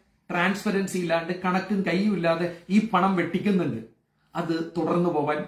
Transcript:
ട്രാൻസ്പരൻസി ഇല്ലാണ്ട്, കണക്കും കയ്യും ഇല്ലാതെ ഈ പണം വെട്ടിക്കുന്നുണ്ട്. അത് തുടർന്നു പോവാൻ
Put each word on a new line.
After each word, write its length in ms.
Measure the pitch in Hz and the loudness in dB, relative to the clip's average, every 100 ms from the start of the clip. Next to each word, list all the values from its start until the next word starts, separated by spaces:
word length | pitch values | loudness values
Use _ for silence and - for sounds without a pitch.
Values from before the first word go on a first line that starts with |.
| _ _ - | _ _ -6
ട്രാൻസ്പരൻസി 680 | 180 180 196 214 196 190 185 | 0 0 0 -2 -2 -2 -2
ഇല്ലാണ്ട്, 440 | 170 165 170 180 | 0 -2 -2 -4
കണക്കും 420 | 185 185 - 202 175 | -2 -2 0 -2 0
കയ്യും 280 | 170 208 185 | 0 0 2
ഇല്ലാതെ 420 | 170 165 175 170 - | 0 0 -2 -6 0
ഈ 180 | 202 214 | 2 4
പണം 240 | 185 190 185 | 2 4 2
വെട്ടിക്കുന്നുണ്ട്. 840 | - 190 208 190 147 110 - _ _ _ _ 160 | 0 -2 0 2 0 -4 -10 _ _ _ _ -8
അത് 360 | 165 165 - 180 | -4 -4 -4 -4
തുടർന്നു 340 | 160 175 175 | 0 2 2
പോവാൻ 340 | 156 147 151 | 0 0 -2